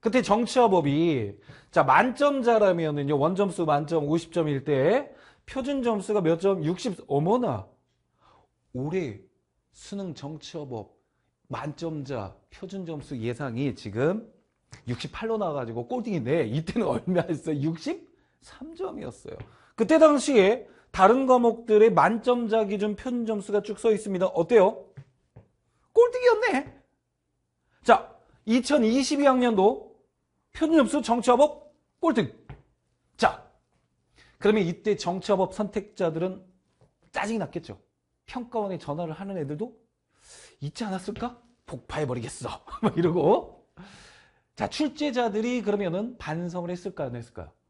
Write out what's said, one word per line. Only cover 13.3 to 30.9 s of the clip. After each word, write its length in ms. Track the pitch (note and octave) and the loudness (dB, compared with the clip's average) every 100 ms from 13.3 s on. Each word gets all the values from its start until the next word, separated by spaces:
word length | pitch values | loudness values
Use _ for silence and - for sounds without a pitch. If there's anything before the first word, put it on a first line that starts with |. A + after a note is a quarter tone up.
| A#2+ C#3+ A2+ C#3+ | -6 -8 -4 -4
지금 580 | G#2+ G#2+ G#2 C#3+ G#3 - _ _ _ _ - - | -4 -8 -2 -2 -2 -8 _ _ _ _ -18 -10
육십팔로 500 | A#2+ - - A3+ A3+ | -10 -10 -10 -6 -4
나와가지고 480 | F#3 C#3+ A#2 A2+ A#2+ | -4 -4 -6 -8 -6
꼴등인데 640 | B3 A3+ F3+ A#2+ E3 A#2 | -8 -4 -4 -2 -2 0
이때는 380 | C3 D#3+ - F3+ | -4 -4 -4 -2
얼마였어요? 720 | A#2 - F3 - D3+ - D3 | -2 -2 -2 -2 -6 -4 -4
육십삼 1120 | D3 E3+ C4+ G4 - _ _ _ - - D4 E4 | -4 -4 -8 -8 -12 _ _ _ -20 -20 -18 -10
점이었어요. 580 | F#4+ - - - - - - _ _ - | -10 -10 -14 -14 -18 -16 -18 _ _ -4
그때 220 | A3 D#4+ | 4 8
당시에 680 | D#4 D4 - B3+ F#3+ A#3+ - - _ | 8 6 4 6 6 4 -4 -20 _
다른 340 | - F#3+ B3 C4+ | 4 6 6 6
과목들의 680 | B3+ A#3+ A3+ - G#3+ A3 | 6 4 0 2 6 8
만점자 720 | F3 D#3 A3+ B3 B3 A#3 A3 G#3 | 6 4 2 0 0 2 0 0
기준 300 | G3+ G#3 G3+ | -2 -4 -4
표준 300 | C4 A#3+ A3+ | -6 -6 -4
점수가 380 | G#3+ F#3+ G3+ | -6 -2 -4
쭉 160 | G3+ G3+ | -4 -2
써 120 | A#3 | 0
있습니다. 360 | G#3 G#3 F#3 F#3 | 0 -2 -2 -2
어때요? 580 | F#3 E3+ A#3 F#3+ - - - - _ _ - _ _ _ _ _ | 0 4 6 6 2 -16 -20 -20 _ _ -20 _ _ _ _ _
꼴등이었네. 840 | - A#4+ B4 B4 A4 A#4 C4+ D4 - _ _ _ _ _ _ _ _ _ _ | 4 4 6 2 4 2 -2 -4 -18 _ _ _ _ _ _ _ _ _ _
자, 300 | - A3+ - - _ _ - | 2 2 2 -20 _ _ -2
이천이십이 800 | A#3+ A#3+ D4 A3 B3 B3+ C#4+ C#4+ | 0 2 2 4 2 0 2 4
학년도 680 | B3+ B3 G#3+ G3 C4 - _ _ _ _ _ _ | 4 2 4 4 2 -10 _ _ _ _ _ _
표준 240 | - D#4 D#4+ | -4 2 4
점수 240 | B3+ | 4